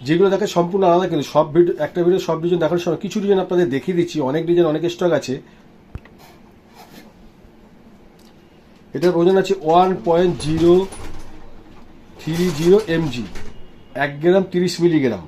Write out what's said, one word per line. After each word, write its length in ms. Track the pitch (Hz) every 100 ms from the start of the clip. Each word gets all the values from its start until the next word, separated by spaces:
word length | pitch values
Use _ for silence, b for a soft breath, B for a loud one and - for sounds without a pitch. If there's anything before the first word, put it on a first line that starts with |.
| 127
যেগুলো 200 | 170 196
দেখে 140 | 190 202 175
সম্পূর্ণ 260 | 175 196 190
আলাদা, 160 | 175 180
কিন্তু 140 | 160 139
সব 120 | 147 151 151
ভিডিও, 180 | 175 190 151
একটা 140 | 185 175
ভিডিও 160 | 185 -
সব 100 | 160
ডিজাইন 160 | 170 175
দেখানোর 200 | 156 175 175
সময় 140 | 156 196
কিছু 120 | 220
ডিজাইন 160 | 202 190 185
আপনাদের 220 | 180 165 135
দেখিয়ে 220 | - 175
দিচ্ছি, 180 | 160 151 131
অনেক 140 | 151 165
ডিজাইন, 180 | 175 165
অনেক 100 | 156 170
স্টক 180 | - 180 147
আছে। 140 | - 139 - b b - - - - - - - - - _ - - - - - - - - - - - - - - _ - - - - _ - - 139
এটার 180 | 170 170
ওজন 160 | 170 190
আছে 120 | 190 190 156
ওয়ান 220 | 170 185 185 175
পয়েন্ট 260 | 165 180 135 143
জিরো 280 | 160 170 180 190 - - - - - - - - - - - - -
থ্রি 280 | - 165 180 143
জিরো 180 | 170 202 214 165
এমজি, 300 | 156 123 98 - - - - - - 123
এক 80 | 143 143
গ্রাম 220 | 165 190 185
তিরিশ 220 | 175 180 -
মিলিগ্রাম। 400 | 170 156 131 101